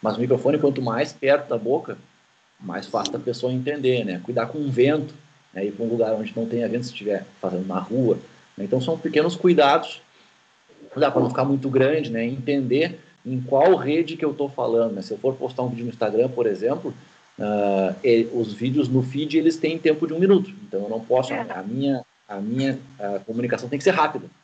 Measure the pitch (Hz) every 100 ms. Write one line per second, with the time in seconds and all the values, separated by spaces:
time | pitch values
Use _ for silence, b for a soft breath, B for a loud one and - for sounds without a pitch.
0 | 110 107 123 127 131 151 147 135 123 113
1 | 151 - 135 143 - 117 107 147 - 107
2 | - _ _ _ _ _ 95 87 101 113
3 | 101 107 123 120 127 127 127 147 127 123
4 | 107 90 90 120 113 156 143 127 127 151
5 | 151 - _ _ _ 92 101 101 113 117
6 | 110 110 110 - 113 117 113 117 123 -
7 | 104 95 - _ 95 90 95 92 95 120
8 | 123 - - B B - 98 127 127 165
9 | 160 151 160 170 180 170 139 156 - -
10 | _ b b b _ _ _ - - -
11 | 143 131 127 131 135 139 135 131 131 156
12 | 127 113 117 135 127 139 127 131 170 180
13 | B B - 127 127 135 165 185 127 156
14 | 160 160 156 135 139 135 120 117 113 101
15 | 95 107 135 131 135 - 127 117 120 113
16 | 107 107 127 123 117 95 110 143 180 -
17 | B B B - 104 104 101 98 95 95
18 | 131 117 113 120 107 101 120 139 131 131
19 | 127 131 151 156 156 160 156 160 160 156
20 | 160 160 190 196 - - - 98 101 113
21 | 113 127 127 117 117 92 98 123 139 135
22 | - _ _ 101 104 123 135 127 - -
23 | 101 101 - 113 120 117 127 139 185 180
24 | 151 127 90 _